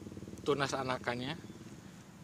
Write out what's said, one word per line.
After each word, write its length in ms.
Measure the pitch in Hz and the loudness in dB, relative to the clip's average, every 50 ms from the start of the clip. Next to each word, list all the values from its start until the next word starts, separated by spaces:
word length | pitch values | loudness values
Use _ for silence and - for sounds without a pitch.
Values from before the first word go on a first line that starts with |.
| - - - - - - - - - | -8 -8 -8 -8 -8 -8 -8 0 4
tunas 320 | 151 143 139 139 131 - | 4 6 6 6 4 4
anakannya 640 | 135 131 127 127 127 - 127 120 123 123 135 160 - - - - - - - - - - - - - - - - - | 2 2 2 2 2 2 2 2 2 0 -2 -2 -4 -6 -10 -12 -12 -12 -12 -12 -12 -12 -12 -14 -14 -14 -16 -16 -12